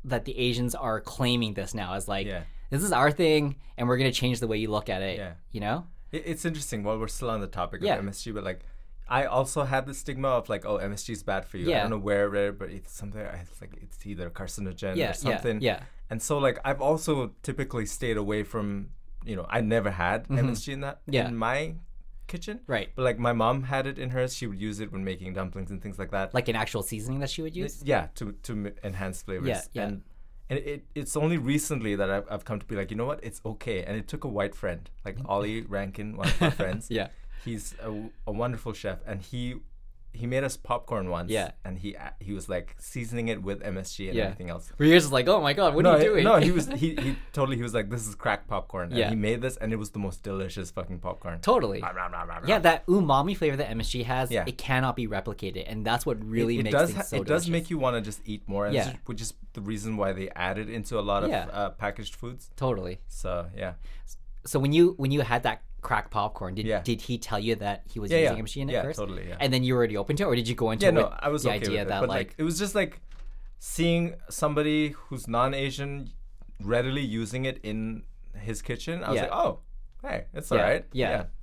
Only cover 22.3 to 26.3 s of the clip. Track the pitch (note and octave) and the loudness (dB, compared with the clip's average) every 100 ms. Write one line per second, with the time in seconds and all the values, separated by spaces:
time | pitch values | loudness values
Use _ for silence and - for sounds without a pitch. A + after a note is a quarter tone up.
22.3 | F3 F#3+ A3+ - A#2 G2 - B2+ A2+ A#2+ | -8 -6 -10 -2 0 0 2 2 4 2
23.3 | A#2 A2+ C3+ C3 C3+ C3+ C3 B2+ B2+ B2+ | 4 4 4 0 0 0 -4 -2 0 0
24.3 | - A#2 F#2+ G#2+ G2+ G#2+ G2 F#2+ F#2 F#2 | -2 -6 -4 -4 -4 -4 -4 -4 -4 -6
25.3 | F2+ F#2 G2 F2+ G2 G#2 F#2+ F#2 G2 F#2+ | -4 -4 -4 -6 -6 -8 -8 -4 -2 0